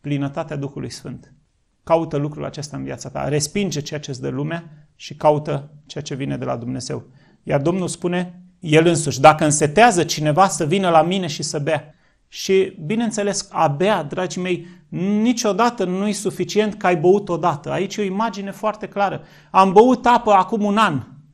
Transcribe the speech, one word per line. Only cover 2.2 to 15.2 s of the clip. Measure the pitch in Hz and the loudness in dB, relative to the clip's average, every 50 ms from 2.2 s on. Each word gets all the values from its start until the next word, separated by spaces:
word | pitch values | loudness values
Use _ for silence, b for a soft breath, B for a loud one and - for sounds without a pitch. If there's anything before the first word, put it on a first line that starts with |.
| 143 147 147 151 143 | -4 -4 -6 -8 -10
acesta | 143 - - 151 151 - | -10 -10 -10 -14 -12 -10
în | 139 135 | -10 -10
viața | 135 135 - - 135 | -10 -10 -12 -12 -12
ta, | 131 139 135 139 | -8 -6 -4 -2
respinge | 143 151 151 - - 202 202 185 147 147 | -2 -2 -2 -2 -4 -4 -4 -2 -4 -6
ceea | 139 - 156 151 | -8 -8 -10 -10
ce-ți | 147 - 135 123 | -10 -10 -12 -8
dă | 127 139 | -8 -6
lumea | 131 131 147 151 165 170 160 - - - - _ _ | -6 -4 -6 -6 -6 -10 -10 -14 -20 -20 -20 _ _
și | _ - - - | _ -18 -18 -14
caută | 147 - 156 151 147 147 - 147 143 135 - - - _ | 0 2 2 2 2 0 -4 -6 -6 -8 -10 -20 -20 _
ceea | _ - 151 139 | _ -14 -12 -10
ce | - 147 | -8 -8
vine | 127 139 135 143 | -6 -6 -6 -6
de | 127 127 | -6 -4
la | 127 127 | -6 -6
Dumnezeu. | 120 117 120 131 131 123 - 143 123 - b b b b b b b b | -6 -6 -8 -8 -8 -8 -8 -10 -10 -10 b b b b b b b b
Iar | - 123 139 | -4 -2 0
Domnul | 135 156 180 190 180 165 | 0 0 0 0 -4 -6
spune, | - - - 175 175 180 185 175 - - - - _ _ | -6 -6 -4 -4 -2 -2 -4 -6 -10 -20 -20 -20 _ _
El | - 160 147 156 165 | -2 4 4 6 6
însuși, | 175 170 156 151 151 123 120 | 6 2 2 0 -2 -4 6
„Dacă | 135 156 151 156 160 | 8 8 8 8 2
însetează | 151 143 - 160 147 151 214 226 247 202 170 156 | 0 2 2 0 2 4 6 6 6 6 4 0
cineva, | 151 - - 151 156 147 170 190 190 | 0 -2 -2 0 0 4 4 4 4
să | - - 170 | 4 -2 -2
vină | 143 160 196 190 180 | 0 0 0 2 4
la | 170 160 156 | 4 4 4
mine | 170 185 196 185 | 4 0 -2 -2
și | 165 147 - 160 | -4 -6 -8 -8
să | - - 156 | -6 -6 -4
bea.” | 143 147 160 143 - b b b b b b b b b - | -2 -2 -2 -2 -4 b b b b b b b b b -16
Și, | - - - 190 190 185 - - - 160 | -12 -2 0 2 2 2 0 -4 -12 -6
bineînțeles, | 151 214 220 240 220 220 214 202 202 196 - - - | -4 -2 -2 -2 -2 -2 -2 -2 -2 -2 -4 -8 -8
a | - 185 165 151 | -2 0 0 0
bea, | 143 143 180 202 220 185 156 | 2 0 0 0 0 0 -2
dragii | 143 170 185 185 180 - 185 180 | -6 -6 -6 -6 -6 -6 -6 -4
mei, | 185 180 175 175 B B B B B - 156 175 196 208 214 | -4 -4 -4 -6 B B B B B -8 -4 -2 -2 0 0